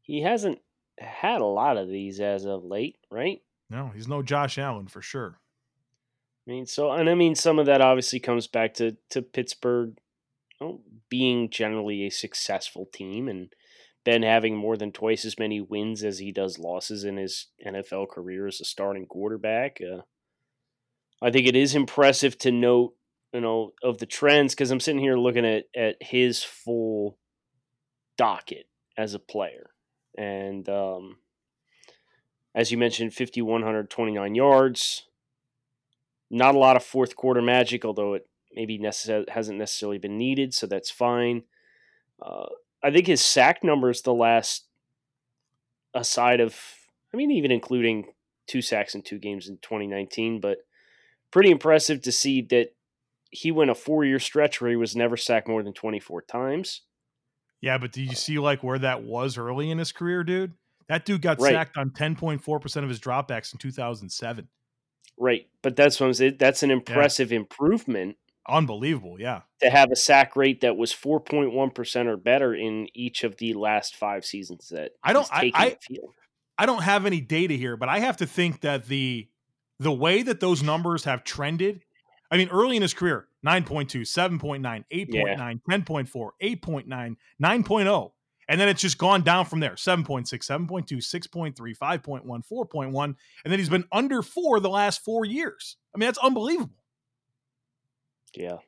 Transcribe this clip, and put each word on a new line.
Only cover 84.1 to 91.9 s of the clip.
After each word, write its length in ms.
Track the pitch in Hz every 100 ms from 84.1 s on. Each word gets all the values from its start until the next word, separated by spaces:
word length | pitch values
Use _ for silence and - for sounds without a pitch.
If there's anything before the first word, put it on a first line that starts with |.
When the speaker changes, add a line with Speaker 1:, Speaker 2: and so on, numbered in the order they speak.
| 175 180 165
Speaker 2:
point 240 | 147 139
nine, 200 | 131 110 -
eight 220 | 165 170
point 260 | 110 101 98
nine, 240 | 120 117 -
Speaker 1:
Yeah. 80 | 196
Speaker 2:
ten 100 | 175
point 240 | 156 127
four, 240 | 123 107 _
eight 220 | 202 220
point 240 | - 147 120
nine, 300 | 127 120 113 _ _
nine 240 | 156 240
point 240 | - 214 196
oh, 260 | 190 101 _ _ _ -
and 100 | 165
then 80 | 202
it's 140 | 180
just 160 | 190 135
gone 240 | 180 196
down 220 | 160 180 165
from 160 | 160
there, 160 | 143 90
seven 260 | - 180
point 240 | 151 131 120
six, 180 | 123 -
seven 220 | 143 170
point 180 | 180 -
two, 120 | 131
six 280 | - 170 -
point 280 | 170 160 131
three, 180 | 117
five 300 | 110 139